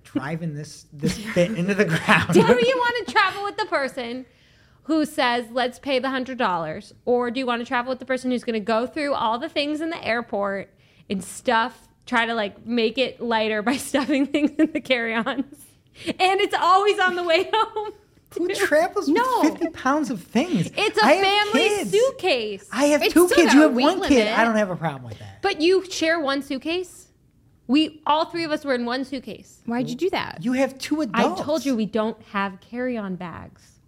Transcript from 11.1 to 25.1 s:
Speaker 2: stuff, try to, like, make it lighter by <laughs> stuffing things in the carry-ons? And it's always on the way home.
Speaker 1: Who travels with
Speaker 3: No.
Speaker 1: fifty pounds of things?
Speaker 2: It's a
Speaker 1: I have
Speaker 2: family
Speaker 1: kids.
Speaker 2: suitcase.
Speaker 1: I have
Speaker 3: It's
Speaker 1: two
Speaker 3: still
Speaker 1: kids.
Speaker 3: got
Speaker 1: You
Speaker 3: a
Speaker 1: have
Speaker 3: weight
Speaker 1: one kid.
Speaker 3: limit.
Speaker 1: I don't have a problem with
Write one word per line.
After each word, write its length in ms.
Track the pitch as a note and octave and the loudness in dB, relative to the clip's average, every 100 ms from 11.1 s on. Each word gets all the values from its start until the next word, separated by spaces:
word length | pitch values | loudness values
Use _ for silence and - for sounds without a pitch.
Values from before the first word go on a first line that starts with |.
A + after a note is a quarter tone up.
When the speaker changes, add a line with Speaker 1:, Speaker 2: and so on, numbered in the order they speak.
| G3 | -8
Speaker 2:
stuff, 640 | F3 - - A3+ A#3+ - _ _ - | -8 -8 0 0 0 -6 _ _ -2
try 200 | B3 A3+ | 0 0
to, 80 | |
like, 320 | A#3 G3+ F#3+ A3 | 0 -4 -6 -4
make 320 | A#3+ A3+ A#3 | 0 0 0
it 220 | B3 - | -2 -2
lighter 400 | A#3+ A3+ A3 G#3+ | -2 0 0 0
by 140 | G#3 C4+ | 0 -2
<laughs> 120 | - | 0
stuffing 360 | C#4 B3+ C#4+ C#4+ | -2 0 0 2
things 240 | D4+ D4 - | 0 0 2
in 140 | D#4 | 0
the 80 | D4+ | 0
carry-ons? 600 | - B3+ A3+ A3+ A3+ B3+ - - - _ _ - - | -2 -2 0 -2 -4 -4 -6 -10 -20 _ _ -14 -10
And 340 | - F#4 F#4+ | 0 2 2
it's 140 | G4+ F4 | 0 0
always 400 | D4+ F#4+ G4+ F#4 | 4 4 4 2
on 160 | F#4 F4+ | 2 0
the 80 | |
way 260 | F4 E4 F#4+ | 0 0 2
home. 380 | A4 A4 A4 G#4+ - _ _ _ - | 0 -2 -4 -10 -12 _ _ _ -6
Speaker 1:
Who 100 | F4+ G4 | -4 -2
travels 520 | G4 D4 F4+ G4+ E4 | 2 2 2 0 0
with 60 | E4+ | 2
Speaker 3:
No. 240 | B4+ A#4 | 2 2
Speaker 1:
fifty 240 | D#4 D#4 E4 | 2 0 -6
pounds 400 | - B3+ D4 C4 | -2 0 0 -2
of 120 | A3 | -6
things? 480 | - A3+ F4 C4+ E3 - | -2 -2 0 0 -2 -2
Speaker 2:
It's 220 | G#4 - | 0 4
a 80 | G#4 | 4
Speaker 1:
I 60 | |
have 340 | E4+ G4 G4+ G#4 | 6 4 2 2
Speaker 2:
family 160 | G#4+ A4 | 2 2
Speaker 1:
kids. 220 | G#4 A3+ | 0 2
Speaker 2:
suitcase. 760 | G4+ C5 C5 F#4 C4 A3 G3 - | 2 2 2 0 0 -2 -8 -8
Speaker 1:
I 140 | G#3+ C#4+ | 0 4
have 180 | D4 | 4
Speaker 3:
It's 100 | F#4 | 4
Speaker 1:
two 140 | D4+ F4+ | 6 6
Speaker 3:
still 100 | F#4+ | 6
Speaker 1:
kids. 160 | D#4+ | 6
Speaker 3:
got 20 | C#4 | 8
Speaker 1:
You 40 | |
Speaker 3:
a 80 | D4+ | 6
Speaker 1:
have 60 | B3 | 6
Speaker 3:
weight 80 | |
Speaker 1:
one 180 | C#4 F#4 F4+ | 2 0 2
kid. 80 | C4+ G#3+ | 2 2
Speaker 3:
limit. 120 | A#3 | 2
Speaker 1:
I 40 | A#3 | 2
don't 100 | G#3+ | 2
have 140 | G#3 | -2
a 40 | E3+ | -4
problem 280 | E3 C#3 | -6 -6
with 160 | B2 | -12